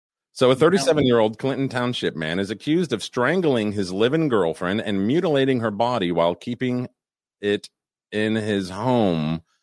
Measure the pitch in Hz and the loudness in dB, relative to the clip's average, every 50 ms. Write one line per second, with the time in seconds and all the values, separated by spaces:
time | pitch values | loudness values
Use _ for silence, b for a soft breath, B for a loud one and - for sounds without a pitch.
0 | _ _ _ _ _ _ _ - 131 123 131 120 156 170 185 196 - 175 160 151 | _ _ _ _ _ _ _ 2 4 4 4 6 4 4 4 4 2 2 2 4
1 | 135 127 120 117 110 110 113 - - 135 135 120 135 127 - 127 123 123 120 - | 4 4 4 4 4 2 0 -2 -4 -4 -2 -2 -4 -4 -2 -2 -2 -2 -2 -2
2 | - 82 - 76 80 78 85 95 98 95 110 101 - 143 156 175 180 147 120 98 | -4 -4 -4 -4 -4 -4 -2 -2 -2 -4 -6 -6 -4 -2 0 0 0 -2 -4 -6
3 | - - - 127 123 131 165 190 175 156 131 117 104 104 98 104 98 87 92 98 | -6 -6 -4 -2 0 0 0 0 2 2 2 2 0 -2 -2 -4 -4 -4 0 0
4 | 110 123 147 165 160 143 120 104 90 82 80 - 90 87 98 110 - 101 101 98 | 0 2 2 0 0 2 2 2 2 0 -2 -2 -2 -2 -2 -2 -2 -2 -2 -2
5 | 98 110 135 175 180 170 147 135 135 135 131 120 113 113 104 98 120 123 123 110 | 0 0 0 0 0 0 2 2 2 2 0 0 0 -2 -2 -2 -2 0 0 0
6 | 92 87 85 85 82 87 87 - - 120 123 - 127 127 123 123 123 - _ _ | -2 0 2 2 2 2 0 -2 -6 -8 -6 -4 -2 -2 -2 -2 -4 -8 _ _
7 | _ _ _ _ _ _ _ _ 101 104 101 104 - - _ _ _ _ _ _ | _ _ _ _ _ _ _ _ -2 0 0 -2 -2 -8 _ _ _ _ _ _
8 | _ _ - 107 107 107 110 110 104 107 104 101 95 87 92 98 113 131 123 120 | _ _ -4 -2 0 0 0 0 0 0 -2 -2 -2 -4 -6 -4 -2 0 2 2
9 | 107 92 85 80 76 78 82 82 - _ _ _ | 2 2 2 0 -2 -2 -4 -4 -8 _ _ _